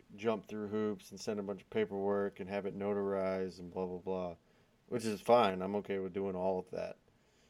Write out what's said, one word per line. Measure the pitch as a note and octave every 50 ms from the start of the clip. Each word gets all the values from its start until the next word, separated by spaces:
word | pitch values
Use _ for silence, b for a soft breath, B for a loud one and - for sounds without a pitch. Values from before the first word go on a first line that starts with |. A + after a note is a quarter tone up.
| - - -
jump | G2+ G#2 A2+ A2 G#2 F2 -
through | G#2+ G#2+ G#2+ G2+
hoops | G#2 G#2+ G#2+ G#2+ G#2 F#2+ - -
and | G2 F#2+
send | - - G#2+ G#2
a | G2+
bunch | G2 G2+ -
of | - -
paperwork | - A2+ G#2+ G#3 G3+ G3 G3 G3+ G2+ G2+ G2+ G3+ G3 -
and | G3 F#3
have | G2+ G2+ F#2+
it | G2 E2+ G2
notarized | G2+ G2+ G#2 G2+ G2+ G2 G2 F#2+ F#2+ F#2+ F#2+ F#2 F#2 F#2 F2 F#2
and | F2+ F2
blah, | E2+ F#2 F#2
blah, | F2+ F2+ F2+
blah, | F2 F#2+ F#2+ F#2 F2+ F2 E2+ - _ _ _ _ _ _ _ _ _ -
which | - A2+ A2
is | A2+ G#2 F#2+
fine. | - - A#2 - A2+ G2 F#2 F#2
I'm | F#2 F#2+ G2+
okay | G#2 F#2+ - G2 G2
with | F#2+ F#2+ F2
doing | G2 G2 G2 F#2
all | F2+ F2+ F#2+ F#2+ F#2
of | F#2 - -
that | F2 F2 F2+ - - _ _ _ _ _ _ _ _ _ _